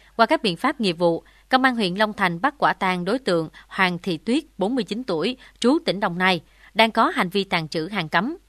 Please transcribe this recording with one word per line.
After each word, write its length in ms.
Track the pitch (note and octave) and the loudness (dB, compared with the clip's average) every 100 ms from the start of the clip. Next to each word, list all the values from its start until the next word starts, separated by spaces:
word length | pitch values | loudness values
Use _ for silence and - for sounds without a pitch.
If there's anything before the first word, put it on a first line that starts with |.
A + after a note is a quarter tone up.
| _ - | _ 0
qua 100 | A3+ | 2
các 160 | - | 2
biện 160 | G#3+ E3 | -2 -2
pháp 240 | C4+ - | -2 -2
nghiệp 160 | G3+ E3 | -2 0
vụ, 260 | F3 E3 - _ - | 0 0 -6 _ 0
Công 140 | B3+ | 2
an 120 | C4 A#3 | 2 0
huyện 200 | F#3 F#3+ | -2 0
Long 180 | G#3+ | -2
Thành 280 | G#3 F#3 E3+ | 0 -2 0
bắt 140 | C4 - | -4 0
quả 160 | D#3+ | 0
tang 320 | - F#3+ F#3 F3 | 0 -2 -2 -2
đối 140 | C4 | -4
tượng 300 | G#3+ E3+ D#3 - - | 0 -2 -2 -10 -8
Hoàng 300 | - F3+ F3 | 0 0 0
Thị 200 | G3 D#3+ | -4 -4
Tuyết, 260 | - C#4 D#4+ - | -2 -2 -2 -4
bốn 180 | F#3+ C4 | -2 -2
mươi 80 | |
chín 200 | F#3 G#3+ | -4 -6
tuổi, 340 | B3+ D#3+ G3 B3+ - - | -4 -2 -2 -6 -12 -2
trú 180 | A#3+ E4 G#3+ | 2 2 0
tỉnh 140 | G3 | -2
Đồng 180 | G#3 F3 | -2 0
Nai, 240 | F#3 F3 - _ - | 2 0 -4 _ -4
đang 180 | G3+ A3 | 2 2
có 200 | A3+ C#4 D#4+ | 4 2 2
hành 140 | F#3 | -2
vi 140 | G3 | -2
tàn 240 | G3 F3 D#3 | -2 -2 -4
trữ 200 | E3+ D#3+ | -6 -4
hàng 220 | G#3 D#3 | -6 0
cấm, 280 | E3+ A#3 F4+ | 0 0 -4